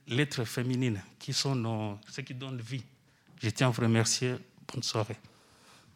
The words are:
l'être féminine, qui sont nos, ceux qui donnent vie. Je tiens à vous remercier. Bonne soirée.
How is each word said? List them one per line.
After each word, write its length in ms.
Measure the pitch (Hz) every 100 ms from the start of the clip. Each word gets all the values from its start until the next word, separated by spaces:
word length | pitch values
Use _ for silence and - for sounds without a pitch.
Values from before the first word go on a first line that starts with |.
| -
l'être 360 | 123 143 -
féminine, 560 | 110 - 123 127 131 101 - -
qui 140 | -
sont 200 | 135 139
nos, 460 | 131 113 110 107 101 -
ceux 140 | -
qui 100 | 135
donnent 260 | 127 135 127
vie. 240 | 113 131 - _ _ _ _ -
Je 120 | 110
tiens 180 | - 127
à 20 |
vous 140 | 117
remercier. 520 | 117 113 110 - 127 127 - - -
Bonne 80 | 123
soirée. 360 | - 113 104 104 - - - - - - -